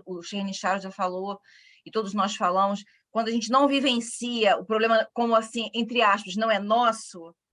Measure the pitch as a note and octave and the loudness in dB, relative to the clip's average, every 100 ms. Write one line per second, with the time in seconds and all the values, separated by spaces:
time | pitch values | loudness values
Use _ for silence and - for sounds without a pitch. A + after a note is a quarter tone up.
0 | - F3 E3+ G3+ G3 F#3+ G3 G3 F#3+ F#3+ | -8 -12 -8 -6 -6 -4 -2 -2 -4 -6
1 | F#3 F#3 G3 G3 _ _ _ _ - A3 | -6 -4 -8 -10 _ _ _ _ -8 -6
2 | G3 G#3 G3 - F#3 F#3 G3 G3+ - _ | -4 -2 -2 0 0 2 0 -2 -8 _
3 | _ A3 A3 A#3 A3 C4 C#4+ C#4 C4 A#3+ | _ -4 0 -2 2 4 4 4 2 0
4 | A#3 - A#3+ A#3+ G#3 F3 F#3+ G#3+ A3+ A3+ | -4 -8 -6 2 4 2 0 0 4 2
5 | A3 - A#3 A3+ A3 A#3 A3 A3+ A3+ A#3+ | 2 -2 2 2 2 -6 -6 -4 -2 2
6 | G#3+ G3+ G3 F#3+ A3+ G3+ G3+ A3+ A#3+ A3+ | 4 2 -2 -2 0 0 2 2 2 0
7 | - F3+ E3 _ _ | -10 -18 -20 _ _